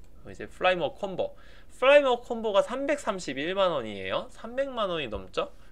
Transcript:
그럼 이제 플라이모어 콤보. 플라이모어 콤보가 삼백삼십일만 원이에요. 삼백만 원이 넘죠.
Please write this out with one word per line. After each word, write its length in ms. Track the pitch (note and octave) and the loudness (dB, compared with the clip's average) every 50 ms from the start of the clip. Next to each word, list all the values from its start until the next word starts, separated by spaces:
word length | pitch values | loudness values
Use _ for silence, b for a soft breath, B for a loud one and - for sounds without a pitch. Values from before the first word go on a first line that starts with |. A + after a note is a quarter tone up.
| - - - - | -16 -16 -16 -16
그럼 100 | - G#2 | -14 -14
이제 160 | G2 - A2 G#2 | -12 -10 -12 -12
플라이모어 480 | - - - F#3 F#3 F3 D#3 C3+ - | -6 2 4 4 4 4 2 -2 -2
콤보. 420 | - - G3 F#3 D3 G#2 - B B B B B B B B - - | -4 -6 -4 -2 -2 -2 -4 B B B B B B B B -6 4
플라이모어 420 | B3+ C4 C#4+ D4 C#4+ C4 B3 A#3 | 6 8 10 10 8 8 4 0
콤보가 420 | - - B3 A3+ A3 A3+ G3 G3 F#3+ | 0 -4 -6 -4 -2 4 4 4 4
삼백삼십일만 1040 | - A#3 C4 C#4 C#4+ D4+ D4 - B3 G3+ F#3 E3+ - C3+ C3 C#3+ E3 F#3+ G3+ F#3+ F3+ | 4 0 -2 0 0 0 0 0 -2 -4 -2 -4 -6 -4 -4 -4 -2 0 2 2 2
원이에요. 600 | E3 C#3 A2+ A2 G#2 G2 F#2+ F#2+ G2+ D3+ G#3+ - | 2 0 -2 -4 -6 -6 -4 -2 -2 -2 -4 -6
삼백만 580 | - - - A3+ A#3+ B3+ C#4 C#4 B3+ A#3 G#3+ F#3+ | -10 -12 -12 -8 -4 -4 -4 -2 -2 -2 -2 -2
원이 200 | F3 E3 C#3+ A#2 | -2 -2 -4 -4
넘죠. 440 | G#2 G2 F#2+ F#2+ - - F#3 F#3+ b b b b | -6 -8 -8 -6 -4 -4 -4 -4 b b b b